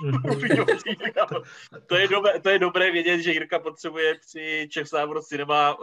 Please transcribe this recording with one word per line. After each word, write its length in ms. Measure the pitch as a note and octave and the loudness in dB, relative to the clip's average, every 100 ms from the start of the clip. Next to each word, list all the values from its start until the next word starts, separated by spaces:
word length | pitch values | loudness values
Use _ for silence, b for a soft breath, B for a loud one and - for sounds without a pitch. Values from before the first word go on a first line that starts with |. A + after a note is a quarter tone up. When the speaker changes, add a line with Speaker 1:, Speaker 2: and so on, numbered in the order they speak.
| D3+ | -2
Speaker 1:
Mhm. 260 | B2+ C3 | -2 0
Speaker 2:
Uklidňovací 580 | - A3+ - - G#4+ - G#3+ | -2 0 0 2 0 -2 -6
měkká 260 | A3+ - G#3+ | -4 -2 -2
Brambora. 240 | - B B B D#3 - | -2 B B B -16 -2
To 80 | F3+ | 2
je 120 | G3 | 2
dobré, 320 | G3 G3+ F3+ | 2 2 2
to 100 | F#3+ | 2
je 100 | G3 | 4
dobré 320 | F3+ F3+ F#3 | 2 2 2
vědět, 300 | E3+ E3+ F3 | 2 2 0
že 100 | E3+ | 0
Jirka 280 | D#3+ D#3+ E3 | -2 -2 -4
potřebuje 560 | D#3+ D3+ E3 D#3+ D#3+ D#3+ | -4 -8 -10 -2 0 0
při 480 | _ D#3+ D#3 D#3 D3+ | _ -12 -6 -6 -4
Czech 160 | D#3+ C#3+ | -6 -4
Star 200 | D#3 D3+ | -2 -2
Wars 180 | D#3 D3+ | -4 -6
Cinema, 500 | D3 C#3+ D3 C#3+ B2 | -6 0 4 4 2